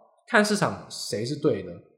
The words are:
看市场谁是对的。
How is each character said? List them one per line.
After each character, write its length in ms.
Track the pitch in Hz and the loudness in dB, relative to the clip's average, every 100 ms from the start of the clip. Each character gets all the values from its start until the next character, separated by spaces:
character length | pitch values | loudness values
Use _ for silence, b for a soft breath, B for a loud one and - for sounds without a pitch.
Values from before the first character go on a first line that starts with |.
| _ _ - | _ _ 2
看 180 | 220 | 4
市 120 | 208 202 | 4 2
场 300 | 131 95 - | 0 -2 -12
谁 340 | - - 104 | -12 -6 -4
是 120 | 120 143 | -4 0
对 260 | 151 104 | 0 0
的。 100 | 87 85 - | -4 -12 -18